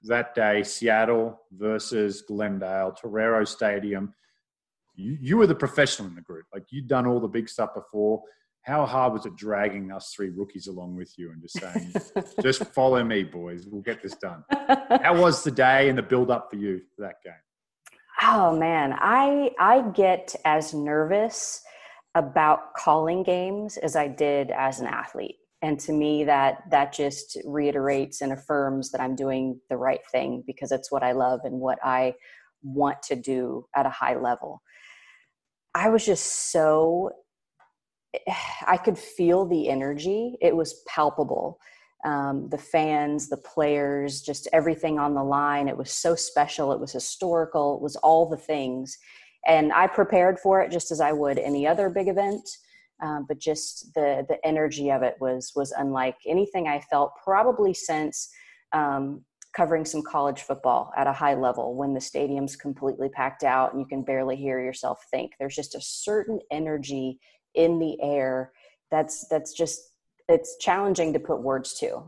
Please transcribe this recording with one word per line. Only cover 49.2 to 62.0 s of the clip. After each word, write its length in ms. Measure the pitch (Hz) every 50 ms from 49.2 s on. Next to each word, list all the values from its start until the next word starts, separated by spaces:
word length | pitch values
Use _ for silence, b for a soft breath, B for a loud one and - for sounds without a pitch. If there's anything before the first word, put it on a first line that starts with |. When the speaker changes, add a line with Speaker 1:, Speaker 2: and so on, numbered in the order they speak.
| b b b b -
Speaker 2:
And 260 | - 165 156 151 151
I 140 | - 156 185
prepared 520 | 190 - 220 196 - 220 180 180 185 185 185
for 220 | - 190 190 190
it 100 | - -
just 200 | 175 170 - -
as 100 | 165 151
I 120 | 156 151
would 260 | 156 147 147 143 139 135
any 280 | - 143 143 143 143
other 220 | 156 175 196 202 185
big 200 | 175 196 185 196
event. 400 | 185 196 202 196 208 214 - - - - b b b b b b _ -
Um, 220 | 160 151 151 147 143
but 120 | 143 151 143
just 560 | - 156 151 151 - - - - - - _
the, 320 | 160 147 143 139 131 135 156
the 80 | 156 - -
energy 440 | 160 156 156 156 151 151 143 143 139
of 120 | 135 123
it 140 | 127 123 - -
was, 340 | 131 131 127 127 127 - -
was 160 | 143 139 139
unlike 440 | - - 139 139 135 131 131 131 - - _
anything 420 | - 165 185 202 202 - 185 165 156
I 120 | - -
felt 320 | - - 151 143 143 139 - - -
probably 480 | 196 190 202 226 254 247 - 208 190
since, 560 | 180 - - - 156 156 156 151 - - - - b b b b b b b b -
um, 500 | 156 151 143 139 139 139 139 147 - - _ _ _ - _ -
covering 300 | - 175 156 165 160 156
some 160 | - 160 151
college 400 | 151 - - 151 143 143 135 -
football 500 | - - 135 - - 127 123 131 - - -
at 120 | - 139
a 60 | 139
high 200 | 139 135 156 143
level 420 | 139 123 131 123 123 123 127 123 127
when 200 | 131 139 139 135
the 60 | 131